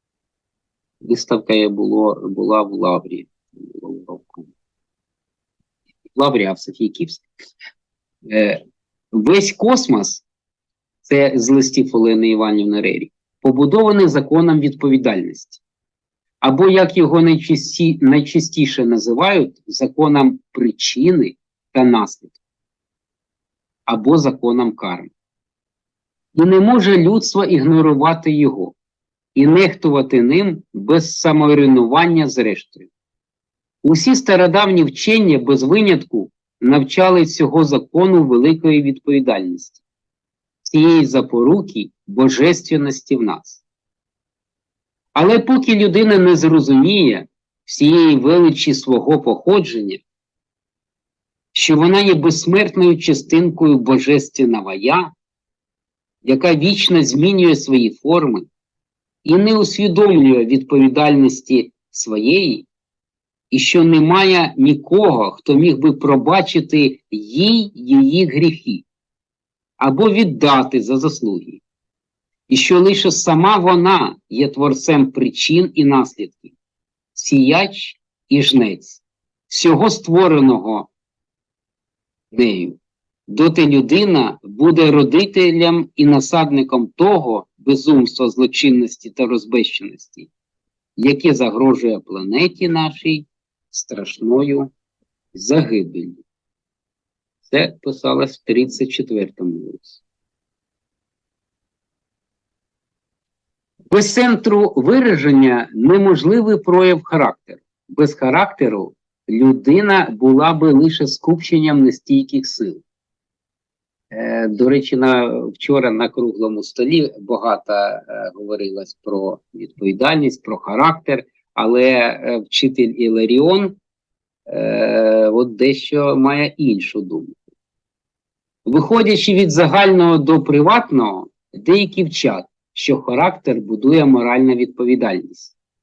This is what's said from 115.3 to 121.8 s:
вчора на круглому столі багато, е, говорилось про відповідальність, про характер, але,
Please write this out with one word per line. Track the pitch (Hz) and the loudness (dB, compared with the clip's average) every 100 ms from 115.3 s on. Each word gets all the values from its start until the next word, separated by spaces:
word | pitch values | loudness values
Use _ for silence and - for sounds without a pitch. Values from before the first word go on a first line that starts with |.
| 120 120 | -6 -10
вчора | - - 139 123 | -12 -2 -2 0
на | 110 120 | -4 -6
круглому | - 120 101 110 107 | -4 -6 -4 -6 -6
столі | 98 - 123 160 139 - | -12 -6 -2 0 -2 -8
багато, | 101 117 113 101 - | -8 -6 -4 -6 -4
е, | 101 101 104 - 110 95 92 | -4 -4 -6 -12 -12 -12 -14
говорилось | 104 104 98 98 95 | -12 -10 -10 -10 -16
про | - 104 98 95 - _ | -16 -10 -8 -8 -10 _
відповідальність, | - 87 - 98 98 139 160 135 - | -20 -20 -6 -6 -2 -2 0 -2 -6
про | - - | -14 -12
характер, | 82 110 160 160 - 131 - _ _ | -8 -2 -2 -2 -6 -6 -8 _ _
але, | 113 113 123 | -6 -2 2